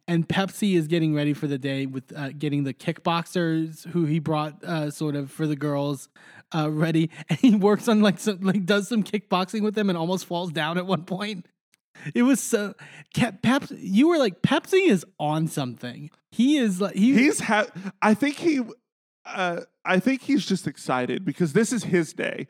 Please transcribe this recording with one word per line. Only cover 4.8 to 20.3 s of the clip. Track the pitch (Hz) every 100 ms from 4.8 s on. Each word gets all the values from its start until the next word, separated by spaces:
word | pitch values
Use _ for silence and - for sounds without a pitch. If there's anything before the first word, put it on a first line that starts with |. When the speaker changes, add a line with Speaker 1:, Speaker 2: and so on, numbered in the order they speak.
| 147
Speaker 1:
sort | - 156 143
of | 135
for | - 156
the | 147
girls, | 147 143 143 139 - _ - - _
uh, | 165 151
ready. | 151 160 160 165 -
<laughs> | -
And | 160
he | 262
works | 214 196 202 -
on, | 214
like, | 214 156
some, | 214 190
like, | 190 190 175
does | 202 196
some | 233
kickboxing | - 214 - 180 185 220
with | 208 208
them | 202
and | 175
almost | 165 185 -
falls | 175 180
down | 156 156 175
at | 180
one | 185
point. | 175 185 208 196 - _ _ _ _ - 147
It | 233
was | 247 269
so, | - 156 196 - - - -
Ke-, | - 233 190
Pep-, | 226 269 175 -
you | - 196 311
were | 339
like, | 240 170
"Pepsi | - 302 - 381 381
is | 190 - -
on | 147 156 160
something." | 156 127 117 123 127 147 - _
He | - 254 302
is | 226 180
like, | 196
he | - 226
Speaker 2:
He's | 269 277 -
ha-, | - 214 208 175 190 -
I | 208
think | 214 277 -
he, | 339 285 226 220 _ _ _ _
uh, | - - 180 170 - _
I | - 185
think | 233 269
he's | -